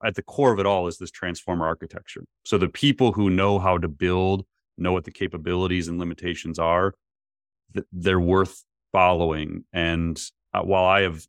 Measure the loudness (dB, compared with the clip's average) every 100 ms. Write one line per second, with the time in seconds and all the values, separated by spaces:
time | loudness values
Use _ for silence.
0 | -6 -6 -8 0 2 4 2 2 -2 -6
1 | -14 -10 -8 -8 -4 -2 -2 -4 -10 -16
2 | -18 -18 -18 _ -2 0 0 0 0 2
3 | 2 2 2 2 2 2 2 0 -2 -2
4 | 0 0 0 -2 -4 _ _ -6 -2 -2
5 | -4 -8 -6 -6 -4 -2 0 -2 -2 -6
6 | -6 -6 -8 -8 -8 -2 0 2 0 -4
7 | _ _ _ _ _ _ _ -10 -8 -4
8 | 2 2 4 2 2 -4 _ _ _ 4
9 | 4 4 0 -2 -6 -10 -8 -4 -2 0
10 | -2 -6 -12 _ _ -4 0 2 4 4
11 | 2 -2